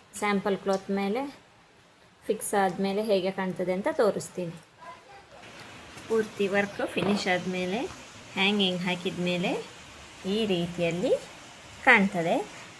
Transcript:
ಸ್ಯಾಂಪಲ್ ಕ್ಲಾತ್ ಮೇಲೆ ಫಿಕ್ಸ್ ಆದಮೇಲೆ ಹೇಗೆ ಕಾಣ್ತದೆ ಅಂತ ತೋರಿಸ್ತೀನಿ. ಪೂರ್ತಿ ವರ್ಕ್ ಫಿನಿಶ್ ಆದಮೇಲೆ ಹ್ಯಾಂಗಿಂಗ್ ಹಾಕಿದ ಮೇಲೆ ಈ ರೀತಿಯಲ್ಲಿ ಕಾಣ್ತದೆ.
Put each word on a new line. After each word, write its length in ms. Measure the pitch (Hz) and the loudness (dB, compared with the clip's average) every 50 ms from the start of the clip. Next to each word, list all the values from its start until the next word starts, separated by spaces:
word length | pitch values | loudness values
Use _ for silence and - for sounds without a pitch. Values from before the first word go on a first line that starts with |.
| - - - - | -16 -14 -8 -4
ಸ್ಯಾಂಪಲ್ 380 | 208 208 202 196 - 208 196 190 - | 0 2 2 2 2 2 0 0 2
ಕ್ಲಾತ್ 260 | 196 190 190 - - 196 196 | 0 0 0 0 -2 -2 0
ಮೇಲೆ 220 | 202 196 208 254 277 285 - - - - - - - _ - - - - _ _ - - _ _ - | 0 0 0 -2 -2 -6 -8 -14 -20 -20 -20 -20 -20 _ -20 -20 -20 -20 _ _ -20 -20 _ _ -4
ಫಿಕ್ಸ್ 260 | - 208 214 - - 220 202 | -4 -2 -2 -2 0 2 2
ಆದಮೇಲೆ 420 | 196 185 175 196 196 196 196 208 220 226 | 2 2 2 0 -2 0 0 0 2 4
ಹೇಗೆ 220 | 196 190 175 190 190 190 | 2 4 4 0 -2 -2
ಕಾಣ್ತದೆ 340 | 190 185 170 - 180 175 185 | -2 -4 -2 -2 -2 0 0
ಅಂತ 100 | 185 208 311 320 - | 0 0 0 2 4
ತೋರಿಸ್ತೀನಿ. 540 | 233 202 - - - - - 180 180 165 160 165 - - - - - - - - - - - - - - - - - - - - - - - - - - - - - | 4 4 4 0 -6 -8 -8 -6 -6 -6 -8 -12 -18 -20 -20 -20 -18 -18 -18 -18 -20 -20 -20 -20 -20 -20 -20 -20 -20 -18 -18 -18 -18 -16 -18 -18 -18 -18 -18 -14 -4
ಪೂರ್ತಿ 400 | - 226 220 214 214 - - 202 190 196 | 0 2 2 2 0 0 -2 0 2 2
ವರ್ಕ್ 260 | 202 202 196 - - - - - | 2 0 0 -2 -4 -4 -2 0
ಫಿನಿಶ್ 320 | 185 175 196 208 202 - 202 180 | 0 2 2 2 2 2 2 2
ಆದಮೇಲೆ 460 | 180 175 185 185 185 185 180 190 240 359 370 - - - - - - - - - | 2 0 -2 -2 0 0 0 0 -2 -2 -4 -8 -12 -16 -18 -18 -18 -18 -8 -2
ಹ್ಯಾಂಗಿಂಗ್ 440 | 185 190 202 208 208 196 185 180 175 180 | 2 2 4 4 4 2 2 2 0 0
ಹಾಕಿದ 320 | 185 180 175 - 185 165 170 180 180 | -2 -2 0 -2 -4 -2 0 -2 0
ಮೇಲೆ 220 | 180 175 185 240 330 466 - - - - - - - - - - - - - 185 202 | 0 0 0 0 -2 -2 -4 -10 -14 -18 -18 -18 -18 -18 -18 -18 -18 -10 -4 -2 0
ಈ 40 | 220 226 202 185 | 0 2 2 2
ರೀತಿಯಲ್ಲಿ 580 | 170 175 175 - 175 170 170 165 175 220 294 494 587 - - - - - - - - - - - - - | 2 0 -2 0 0 0 0 0 0 2 2 2 2 0 -8 -16 -18 -18 -20 -20 -20 -20 -20 -12 0 6
ಕಾಣ್ತದೆ. 480 | 269 240 208 196 196 - - 165 175 220 311 427 - - - - - - - | 8 8 8 8 4 2 0 2 2 2 0 0 -4 -10 -16 -16 -18 -16 -8